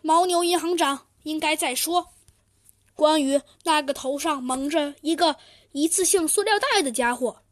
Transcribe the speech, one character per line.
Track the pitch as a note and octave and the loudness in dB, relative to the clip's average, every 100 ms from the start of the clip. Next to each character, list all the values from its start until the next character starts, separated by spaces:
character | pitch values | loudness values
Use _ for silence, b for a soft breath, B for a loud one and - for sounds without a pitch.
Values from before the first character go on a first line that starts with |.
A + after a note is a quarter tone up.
牦 | D#4 E4 F#4 | 2 2 4
牛 | F4 | 2
银 | F4 F4 | 2 0
行 | D#4+ F4 | 0 0
长 | D4 C#4 _ _ | 0 -2 _ _
应 | D#4 D#4 | -8 -4
该 | D#4 | -2
在 | D#4 D#4 | 0 -2
说 | B3+ - F4 F4 _ _ _ _ _ _ _ _ - | -2 -2 -2 -2 _ _ _ _ _ _ _ _ 0
关 | D4+ D#4 | 2 2
于 | C4+ C#4 - b | 2 -2 -2 b
那 | - D4+ | 0 0
个 | C#4 | 0
头 | C#4 C4 C#4+ | -6 -4 -4
上 | E4 D4 | -4 -4
蒙 | B3+ C4 C#4 | -4 -4 -2
着 | D#4+ C#4+ C#4+ | -2 -2 -6
一 | D4 | -4
个 | D#4 E4 - b b b | 0 0 0 b b b
一 | C#4 D#4+ | -2 0
次 | F#4+ | 2
性 | F4+ G4 D#4+ | 2 2 2
塑 | - | 0
料 | G4+ G#4 | 0 0
袋 | C5+ G#4+ | 2 0
的 | C#4 | 0
家 | A#3 A#3+ | -2 -2
伙。 | B3 B3 - _ | -2 -4 -6 _